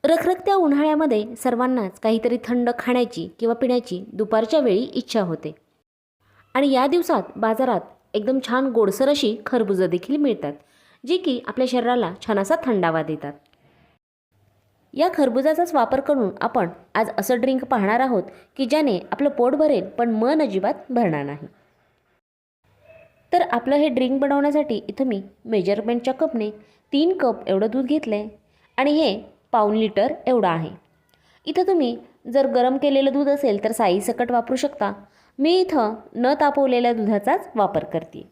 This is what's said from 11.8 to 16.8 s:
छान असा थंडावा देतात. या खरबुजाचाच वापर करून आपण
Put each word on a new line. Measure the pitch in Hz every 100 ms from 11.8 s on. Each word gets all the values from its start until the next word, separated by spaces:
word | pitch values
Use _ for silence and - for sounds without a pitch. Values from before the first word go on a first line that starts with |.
| 233 247 180 190
छान | - 208
असा | 196 330
थंडावा | 269 208 170 160
देतात. | 156 151 143 143 _ _ _ _ _ _ _ _ _ _ _ _ _ _ _
या | 262 349
खरबुजाचाच | 359 269 233 277 311 349
वापर | 302 226 269
करून | 269 277 196 -
आपण | 233 247 170 -